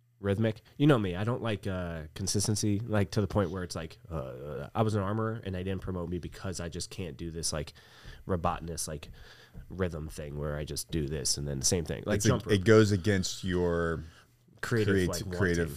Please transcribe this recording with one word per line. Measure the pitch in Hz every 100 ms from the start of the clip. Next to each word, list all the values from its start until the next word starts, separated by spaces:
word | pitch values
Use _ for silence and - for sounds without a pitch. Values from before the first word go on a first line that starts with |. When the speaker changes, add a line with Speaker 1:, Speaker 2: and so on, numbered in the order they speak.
| _ _
Speaker 1:
rhythmic. | 98 98 110 107 - -
You | 143
know | 131
me. | 98 87
I |
don't | 107 123
like, | 113 104 101
uh, | 92 87 82 78
consistency, | - 95 107 101 104 107 101 117
like, | 107 95
to | -
the | 101
point | 107 92
where | 95
it's | 90 92
like, | 80 - -
uh, | 82 65 64 69 65 69
I | -
was | 110
an | 104
armorer | 95 110 110 113
and | 95
they | 92
didn't | 92 95
promote | - 92 85
me | 87
because | 82 - 98 85
I | 85
just | 85 -
can't | - 90 65
do | 85
this, | 82 78
like, | 78 73 - - - - - -
robotness, | 92 85 85 80 80 -
like, | 78 - - - - - - -
rhythm | 87 90 80 78
thing | - 76 73
where | 76 73
I |
just | 73 71 -
do | 82 69
this | 76 - -
and | 71
then | 69
the | 64
same | 92
thing. | 78 60 -
Like, | 104
Speaker 2:
It's | 107
a, |
Speaker 1:
jump | 123 -
rope. |
Speaker 2:
it | 104
goes | 95 110 107
against | 101 85 98 92 -
your | 92 90 87 85 85 80 80 - - _ _ -
Speaker 1:
creative, | - 117 101
Speaker 2:
creates | 98 90 90 95
Speaker 1:
like, |
Speaker 2:
a | 90
creative | 95 85 85